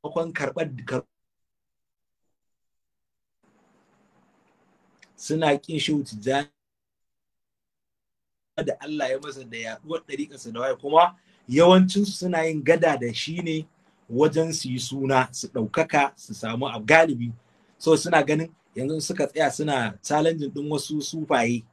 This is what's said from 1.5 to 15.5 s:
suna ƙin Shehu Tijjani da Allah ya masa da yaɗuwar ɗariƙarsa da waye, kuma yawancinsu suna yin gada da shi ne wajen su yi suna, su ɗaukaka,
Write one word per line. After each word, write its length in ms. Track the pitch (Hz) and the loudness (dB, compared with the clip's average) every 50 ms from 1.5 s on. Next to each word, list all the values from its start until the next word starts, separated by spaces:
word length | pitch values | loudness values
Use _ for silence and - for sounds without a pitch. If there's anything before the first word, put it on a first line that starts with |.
| _ _ _ _ _ _ _ _ _ _ _ _ _ _ _ _ _ _ _ _ _ _ _ _ _ _ _ _ _ _ _ _ _ _ _ _ _ _ _ _ _ _ _ _ _ _ _ _ _ _ _ _ _ _ _ _ _ _ _ _ _ _ _ _ _ _ _ _ _ _ - _ _ | _ _ _ _ _ _ _ _ _ _ _ _ _ _ _ _ _ _ _ _ _ _ _ _ _ _ _ _ _ _ _ _ _ _ _ _ _ _ _ _ _ _ _ _ _ _ _ _ _ _ _ _ _ _ _ _ _ _ _ _ _ _ _ _ _ _ _ _ _ _ -20 _ _
suna 400 | _ - - 151 160 160 151 143 - | _ -6 -4 -2 0 2 2 2 0
ƙin 200 | - - 165 147 | -2 -6 -6 -4
Shehu 220 | 135 - 151 147 | -2 0 -2 -2
Tijjani 460 | 135 - 113 107 101 127 135 139 147 147 _ _ _ _ _ _ _ _ _ _ _ _ _ _ _ _ _ _ _ _ _ _ _ _ _ _ _ _ _ _ _ _ _ _ _ _ _ _ _ _ _ - 151 | -2 -6 -12 -8 -4 -2 -2 -2 -2 -6 _ _ _ _ _ _ _ _ _ _ _ _ _ _ _ _ _ _ _ _ _ _ _ _ _ _ _ _ _ _ _ _ _ _ _ _ _ _ _ _ _ -6 -4
da 80 | 139 - - | -4 -4 -6
Allah 280 | 139 147 151 151 139 127 | -8 -8 -6 -4 -4 -4
ya 80 | 135 135 | -4 -4
masa 260 | 147 147 131 135 131 | -6 -10 -14 -14 -16
da 120 | 117 113 | -14 -12
yaɗuwar 460 | 113 113 113 110 110 - 151 170 160 _ | -10 -10 -10 -10 -12 -10 -8 -10 -8 _
ɗariƙarsa 460 | - 139 135 147 - 131 131 - 120 | -10 -8 -8 -8 -10 -10 -16 -14 -12
da 80 | 110 - | -8 -4
waye, 160 | 123 135 127 | -2 -4 -4
kuma 400 | - - 139 147 160 175 196 - _ _ _ _ _ _ - | -4 -4 4 6 6 6 6 2 _ _ _ _ _ _ 0
yawancinsu 640 | 123 147 170 175 185 185 185 185 185 202 208 196 | 4 6 8 10 10 8 8 6 2 0 0 0
suna 300 | 196 - 180 180 180 165 160 | -2 -6 -4 -2 -2 0 0
yin 180 | 165 160 151 | 0 -2 -2
gada 340 | 131 139 170 160 165 160 143 123 | 2 2 4 4 4 2 2 0
da 140 | 120 120 | -4 -6
shi 280 | 107 - - 151 160 175 | -6 -6 -8 -6 -6 -6
ne 240 | 170 165 160 156 156 _ _ _ _ _ _ _ _ _ | -4 -4 -4 -4 -6 _ _ _ _ _ _ _ _ _
wajen 420 | 117 123 151 156 151 160 160 165 | 2 4 4 4 4 2 0 0
su 160 | 156 - - 135 | -2 -6 -6 -6
yi 100 | 127 127 | -6 -6
suna, 500 | 120 - 135 139 135 135 135 127 127 - | -6 -6 -6 -4 0 4 4 4 4 2
su 160 | - - - | -4 -12 -12
ɗaukaka, 640 | - | -8